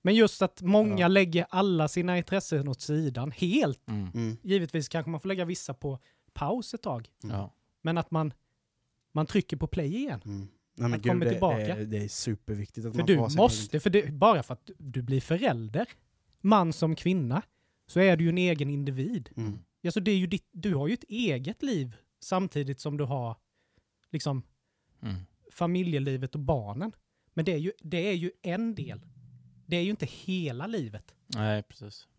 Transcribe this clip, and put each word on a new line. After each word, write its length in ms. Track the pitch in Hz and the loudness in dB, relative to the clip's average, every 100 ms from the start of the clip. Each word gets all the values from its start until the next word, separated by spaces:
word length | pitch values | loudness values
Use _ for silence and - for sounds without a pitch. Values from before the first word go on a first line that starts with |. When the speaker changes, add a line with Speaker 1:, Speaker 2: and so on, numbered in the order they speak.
Speaker 1:
Men 140 | 180 220 | 6 6
just 260 | 214 - | 6 4
att 200 | 185 - | -2 0
många 380 | 180 208 214 196 | 4 6 6 4
Speaker 2:
Ja. 60 | 175 | 6
Speaker 1:
lägger 380 | 196 180 170 175 | 6 6 2 0
alla 380 | 185 196 170 151 | 0 2 2 2
sina 300 | 180 180 180 | 0 0 0
intressen 500 | - 196 - 151 139 | 0 -2 0 -2 -2
åt 140 | 127 | -6
sidan 500 | - 151 151 123 139 | -2 0 0 -2 -6
helt. 560 | - 180 254 214 127 - | -2 0 2 2 -2 -6
Speaker 2:
Mm. 200 | 104 95 | -4 -4
Speaker 3:
Mm. 240 | 113 113 113 | -2 -4 -4
Speaker 1:
Givetvis 440 | - 196 165 160 139 | -2 0 0 -4 -4
kanske 200 | 165 160 | -4 -4
man 80 | 160 | -6
får 80 | 190 | -6
lägga 160 | 190 175 | -4 -4
vissa 280 | 180 - | -6 -8
på 260 | 135 147 131 _ _ _ | -8 -8 -8 _ _ _
paus 400 | - 147 247 - | -6 -2 -2 -4
ett 80 | 226 | -8
tag. 260 | 202 120 113 _ | -6 -6 -8 _
Speaker 3:
Mm. 120 | 107 104 | -6 -6
Speaker 2:
Ja. 180 | 98 _ _ _ | -6 _ _ _
Speaker 1:
Men 160 | 165 170 | -4 -2
att 140 | 165 | -2
man, 220 | 160 156 - _ _ _ _ _ _ _ | -2 -2 -6 _ _ _ _ _ _ _
man 140 | 151 156 | -2 0
trycker 320 | - - 151 | 0 0 -6
på 100 | 156 | -4
play 280 | - 143 208 | -2 -2 -4
igen. 260 | 285 117 107 | -6 -8 -8
Speaker 3:
Mm. 140 | 101 | -10
Nej, 100 | 98 _ _ - | -10 _ _ -2
men 180 | 120 | 0
Speaker 1:
Att 80 | 113 | 2
Speaker 3:
gud, 100 | 110 | 2
Speaker 1:
komma 140 | 175 170 | 2 2
Speaker 3:
det 60 | |
Speaker 1:
tillbaka. 440 | 170 185 113 107 107 | 2 2 2 0 -2
Speaker 3:
är, 100 | 107 | -2
det 120 | 107 | -4
är 100 | 104 | -4
superviktigt 800 | - - 104 - 104 101 - 113 | -4 -4 -4 -4 -6 -6 -8 -4
att 60 | |
Speaker 1:
För 40 | 110 | 0
Speaker 3:
man 60 | 165 | 4
Speaker 1:
du 100 | 165 | 4
Speaker 3:
får 60 | |
ha 80 | 117 | 4
sin 80 | 156 | 6
Speaker 1:
måste, 380 | 233 - 104 151 | 4 4 -2 0
Speaker 3:
egen 60 | |
Speaker 1:
för 80 | 202 | 4
det, 220 | 196 165 | 2 2
bara 300 | 147 208 185 | 4 6 4
för 100 | - | 0
att 160 | 123 - - | -10 -14 -16
du 240 | 143 131 | -8 -6
blir 200 | 120 135 | -2 -2
förälder, 680 | - 170 247 120 110 120 - - _ _ _ _ | 0 0 2 0 -4 -4 -6 -10 _ _ _ _
man 320 | 196 214 170 | 4 6 4
som 220 | - 160 156 | 2 0 2
kvinna, 460 | 175 185 123 143 - _ _ _ _ | 2 2 2 -2 -4 _ _ _ _
så 120 | 180 | 4
är 180 | 190 165 | 6 6
du 60 | |
ju 60 | 165 | 4
en 80 | 175 | 4
egen 320 | 180 156 143 | 2 2 -2
individ. 600 | 143 139 131 151 247 113 - | -2 -2 -2 -2 -4 -6 -6
Speaker 3:
Mm. 220 | 110 104 - _ | -6 -6 -14 _
Speaker 1:
Ja, 100 | 170 | -2
så 80 | 208 | 0
det 120 | 190 | 2
är 60 | 196 | 2
ju 100 | 180 | 2
ditt, 200 | 175 _ | -2 _
du 240 | 175 208 147 | -6 -2 0
har 120 | 143 | 0
ju 60 | |
ett 100 | 226 - | -4 -6
eget 540 | 214 226 127 135 226 | -2 0 -2 -4 -6
liv 320 | 277 196 127 - _ _ | -2 -2 -4 -10 _ _
samtidigt 600 | - 185 190 147 139 131 | -4 -2 0 -2 -4 -6
som 180 | 151 143 | -6 -4
du 60 | |
har, 320 | 139 135 117 113 _ _ _ _ _ _ _ | -2 -2 -4 -8 _ _ _ _ _ _ _
liksom, 320 | 151 151 135 - _ _ _ _ _ | -6 -2 -4 -6 _ _ _ _ _
Speaker 2:
Mm. 140 | 117 92 92 _ _ | -6 -6 -10 _ _
Speaker 1:
familjelivet 840 | - 170 180 175 143 139 131 131 151 | -4 0 0 0 0 -2 -4 -4 -4
och 60 | |
barnen. 500 | 139 143 104 107 214 - _ _ _ | 0 0 -2 -6 -8 -10 _ _ _
Men 120 | - 160 | -4 -2
det 60 | |
är 40 | 160 | 0
ju, 140 | 170 - | -4 -8
det 280 | 156 175 196 | -6 -4 -2
är 40 | |
ju 180 | 180 175 - | -2 -4 -6
en 340 | 180 185 226 208 | -6 -4 -4 -6
del. 260 | 143 104 - - - - - - - | -10 -12 -16 -20 -20 -20 -20 -20 -4
Det 100 | 175 | -2
är 40 | |
ju 80 | 180 | 0
inte 160 | 220 143 | -2 -6
hela 640 | - - 185 156 123 190 | -8 -6 -4 -2 -6 -6
livet. 480 | 226 117 104 _ _ _ 107 | -6 -6 -10 _ _ _ -2
Speaker 2:
Nej, 280 | 107 107 | 0 0
precis. 440 | - - 104 - - | -4 -16 -18 -18 -20